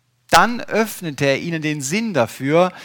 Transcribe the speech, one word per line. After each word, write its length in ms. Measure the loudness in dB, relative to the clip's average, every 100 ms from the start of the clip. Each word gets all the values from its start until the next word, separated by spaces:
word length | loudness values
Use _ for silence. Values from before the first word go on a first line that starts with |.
| _ _ 2
Dann 320 | 4 4 0
öffnete 640 | -4 -2 -2 -4 -8 -2 0
er 140 | 0
ihnen 240 | -2 -4
den 180 | -4 -4
Sinn 320 | -2 -4 -2
dafür, 580 | 0 0 -2 0 2 2 -2